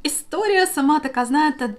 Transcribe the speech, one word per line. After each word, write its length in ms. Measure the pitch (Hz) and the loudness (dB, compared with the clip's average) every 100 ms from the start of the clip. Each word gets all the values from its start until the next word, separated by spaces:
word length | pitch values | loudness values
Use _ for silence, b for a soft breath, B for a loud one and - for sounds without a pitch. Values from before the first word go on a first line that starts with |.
історія 640 | 294 - - 320 427 381 370 | -6 -6 -6 -4 0 2 2
сама 320 | 302 277 302 | 2 2 2
така, 260 | 277 247 240 | 0 -4 0
знаєте, 500 | 285 302 294 247 | 2 2 0 -6